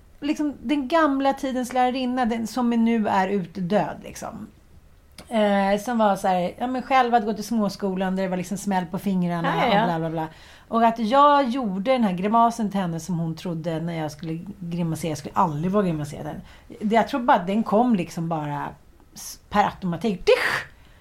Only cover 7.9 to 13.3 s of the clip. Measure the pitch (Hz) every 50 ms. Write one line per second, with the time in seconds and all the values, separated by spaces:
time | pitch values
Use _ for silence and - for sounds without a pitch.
7.9 | 185 185 196 185 190 190 190 180 185 180 175 - 208 - - 202 190 185 175 170
8.9 | - 180 - 202 190 185 175 175 175 170 170 277 311 403 349 247 208 202 - 175
9.9 | 170 160 160 165 160 165 156 156 - - - - - - - - 226 226 233 233
10.9 | 226 233 226 202 254 277 285 294 285 277 285 240 233 277 254 208 185 196 190 262
11.9 | 262 247 226 196 180 175 185 214 220 233 233 233 226 226 214 196 196 202 185 170
12.9 | 165 165 160 - 180 165 165 160